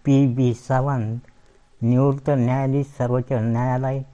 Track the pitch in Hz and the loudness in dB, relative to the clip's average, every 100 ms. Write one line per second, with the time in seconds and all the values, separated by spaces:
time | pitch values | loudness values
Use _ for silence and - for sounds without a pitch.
0 | 147 139 139 123 123 117 - 131 139 131 | 2 4 4 2 0 0 -2 -2 -2 -4
1 | 107 117 - - _ _ _ - 117 123 | -4 -8 -12 -20 _ _ _ -6 0 2
2 | 139 139 147 139 120 131 135 139 139 - | 2 0 0 0 0 0 0 -2 -4 -4
3 | 123 127 123 123 113 113 127 127 131 135 | -2 -2 -2 -2 0 0 0 -2 -2 -6
4 | 131 | -8